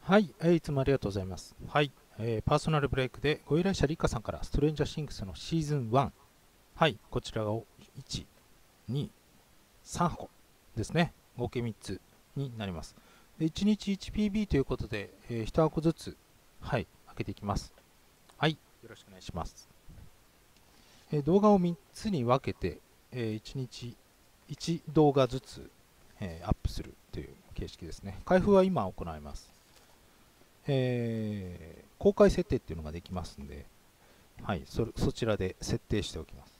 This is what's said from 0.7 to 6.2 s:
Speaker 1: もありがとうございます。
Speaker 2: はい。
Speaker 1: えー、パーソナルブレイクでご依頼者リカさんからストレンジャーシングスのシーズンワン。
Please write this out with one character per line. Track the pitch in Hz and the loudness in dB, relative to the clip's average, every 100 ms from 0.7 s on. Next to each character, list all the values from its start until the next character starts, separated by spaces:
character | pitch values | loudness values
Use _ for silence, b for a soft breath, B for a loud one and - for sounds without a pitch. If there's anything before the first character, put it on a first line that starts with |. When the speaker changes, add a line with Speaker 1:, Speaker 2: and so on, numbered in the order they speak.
Speaker 1:
も | 139 | 0
あ | |
り | 135 | 2
が | 135 | 2
と | 104 | 0
う | |
ご | 98 | -4
ざ | |
い | 92 | -4
ま | 90 | -8
す。 | - - - | -12 -16 -2
Speaker 2:
は | 143 | 0
い。 | 147 - - - | 0 -2 -20 -8
Speaker 1:
え | 113 110 | -4 -2
ー、 | - | 2
パ | 147 | 2
ー | |
ソ | - | 2
ナ | 156 | 2
ル | 135 | 2
ブ | |
レ | 135 127 | 0 -2
イ | |
ク | - | 0
で | 143 151 | -2 -2
ご | - 147 | 0 2
依 | |
頼 | 185 | 2
者 | 185 139 | 2 0
リ | 156 | 2
カ | - | -2
さ | 123 | -2
ん | |
か | - | -6
ら | - | -6
ス | - | -2
ト | - | 2
レ | 147 | 2
ン | 151 | 2
ジ | |
ャ | 135 | -4
ー | |
シ | - | -4
ン | 147 | -8
グ | |
ス | - | -8
の | 101 | -10
シ | 90 - 165 | -10 -4 -2
ー | |
ズ | 147 | 0
ン | 147 113 | -2 2
ワ | 123 | 2
ン。 | 135 - | 2 -4